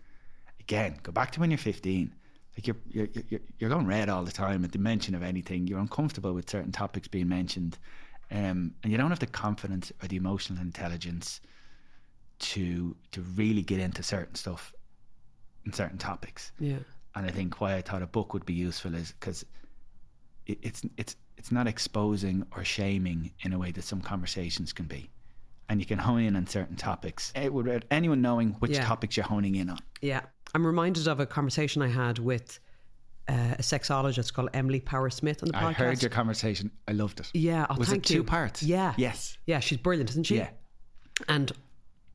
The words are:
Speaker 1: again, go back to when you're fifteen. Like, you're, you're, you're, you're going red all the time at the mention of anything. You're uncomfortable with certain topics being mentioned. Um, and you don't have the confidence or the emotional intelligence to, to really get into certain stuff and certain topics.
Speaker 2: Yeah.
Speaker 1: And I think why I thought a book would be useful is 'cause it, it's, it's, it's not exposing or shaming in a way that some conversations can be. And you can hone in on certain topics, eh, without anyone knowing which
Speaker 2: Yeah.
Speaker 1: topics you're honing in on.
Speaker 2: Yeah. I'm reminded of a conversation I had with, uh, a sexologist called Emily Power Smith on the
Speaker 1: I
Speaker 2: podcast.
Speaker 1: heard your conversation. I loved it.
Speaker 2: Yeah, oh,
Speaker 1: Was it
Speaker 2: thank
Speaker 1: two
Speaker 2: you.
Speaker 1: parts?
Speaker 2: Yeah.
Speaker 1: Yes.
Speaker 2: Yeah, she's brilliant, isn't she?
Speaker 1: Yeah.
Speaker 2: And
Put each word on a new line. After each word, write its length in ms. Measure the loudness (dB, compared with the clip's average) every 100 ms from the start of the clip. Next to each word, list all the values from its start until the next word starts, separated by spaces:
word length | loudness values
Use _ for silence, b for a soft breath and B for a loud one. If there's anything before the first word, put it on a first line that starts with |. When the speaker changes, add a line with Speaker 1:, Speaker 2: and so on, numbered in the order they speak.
| b b b b b -12
Speaker 1:
again, 400 | -2 0 0 -2
go 100 | -2
back 200 | 0 2
to 80 | 4
when 100 | 4
you're 80 | 4
fifteen. 560 | 2 0 2 2 0 -4 b b b -6
Like, 120 | -2
you're, 100 | -2 -2
you're, 180 | -2 -2 -4 -4
you're, 100 | -4 -6 -2
you're 120 | 2
going 160 | 4 4
red 200 | 4 4
all 160 | 2
the 80 | -2
time 320 | -2 0 2
at 80 | 0
the 60 | 2
mention 380 | 2 2 0 -2
of 80 |
anything. 440 | -2 -2 -2 -2 0
You're 120 | 0
uncomfortable 540 | 0 0 0 0 -2
with 160 | -2 -2
certain 220 | -4 -4
topics 360 | -4 -4 -4 -4
being 220 | 0 2
mentioned. 500 | 2 0 -2 -4 -6 B B B B -6
Um, 460 | -2 0 0 -2 -2
and 80 | 0
you 60 | 2
don't 120 | 2
have 100 | 2
the 60 | -2
confidence 640 | -2 -2 -2 -2 -4 -6 -8
or 40 | -4
the 100 | 0
emotional 440 | 0 0 -2 -4
intelligence 800 | -4 -4 -4 -4 -4 -6 -6 -10 b b b b b b b b -20 -10
to, 560 | -6 -2 0 0 -2 -6 -10
to 100 | -10 -4 2
really 260 | 4 4
get 180 | 2 0
into 240 | 0 -2
certain 320 | -4 -4 -4 -8
stuff 380 | -6 -8 -10 -14 -16 -18 -18 -18 -18 -18 -18 -10 -6
and 80 |
certain 240 | -2 -2 -4
topics. 540 | -6 -6 -8 -10 -12 -6
Speaker 2:
Yeah. 180 | -4 -4 -8 -14 -10 -6
Speaker 1:
And 100 | -4
I 40 |
think 320 | -2 -2 0
why 140 | 0 0
I 60 |
thought 220 | -2 -4
a 40 | -2
book 260 | -2 -2
would 120 | -4 -2
be 80 |
useful 400 | 0 0 -2 -4
is 200 | -4 -6 -8
'cause 240 | -8 -8 -8 b b b -14 -14 -18 -18 -18 -10 -6
it, 140 | -6
it's, 220 | -6 -6 -8 -6
it's, 180 | -8 -10 -18 -16
it's 140 | -2
not 160 | 0 2
exposing 800 | 0 -2 0 2 2 2 0 -2 -4
or 80 |
shaming 680 | -2 0 2 2 2 0 -4 -4
in 120 | -2
a 40 | 0
way 140 | -2
that 120 | -4
some 180 | -4 -4
conversations 720 | -2 -2 -2 -2 -2 -2 -4
can 140 | -6 -6
be. 240 | -8 -10 -14 b b b b 0
And 100 | 0
you 60 | 2
can 140 | 2
hone 220 | 4 4
in 140 | 4 4
on 120 | 2
certain 280 | -2 -2 -4
topics, 560 | -4 -2 -4 -6 -6
eh, 140 | -2 0
without 380 | 2 2 0 2
anyone 300 | 4 6 6
knowing 320 | 6 6 4 4
which 160 | 2
Speaker 2:
Yeah. 140 | 2 2
Speaker 1:
topics 300 | 2 0 0
you're 100 | 2
honing 300 | 2 4 2
in 140 | 0
on. 100 | -4 -10 -4
Speaker 2:
Yeah. 200 | -2 -2 -4 -14 -2
I'm 140 | 2 4
reminded 400 | 6 4 4 2
of 140 | 2
a 40 | 0
conversation 560 | 2 2 2 2 2
I 60 | 2
had 320 | 4 2 2
with, 400 | 2 0 -2 -14 b b b -18 -14 -8 0
uh, 260 | 4 4 2
a 40 |
sexologist 720 | 2 2 4 4 4 2 0
called 160 | 0 0
Emily 280 | 2 2 2
Power 280 | 0 2 0
Smith 320 | 2 0 2
on 40 | 0
the 100 | 2
Speaker 1:
I 40 |
Speaker 2:
podcast. 140 | 2 4
Speaker 1:
heard 260 | 4 4
your 80 | 2
conversation. 640 | 4 2 2 2 0 -2 -4 0
I 20 |
loved 300 | 2 0 -2
it. 100 | -2
Speaker 2:
Yeah, 340 | 2 4 4 2
oh, 80 | 4
Speaker 1:
Was 100 | 4
it 40 |
Speaker 2:
thank 120 | 4
Speaker 1:
two 120 | 6 4
Speaker 2:
you. 80 | 4
Speaker 1:
parts? 360 | 2 2 0
Speaker 2:
Yeah. 320 | 2 4 4 2
Speaker 1:
Yes. 400 | 2 0 -6 -4 0
Speaker 2:
Yeah, 160 | 2
she's 160 | 2 2
brilliant, 320 | 4 4 4
isn't 160 | 2 4
she? 120 | 2
Speaker 1:
Yeah. 120 | 2 -6 -16 -16 -16 -16 -10 -4 2
Speaker 2:
And 240 | 4 2 -2 -12 -20 -20 -20 -20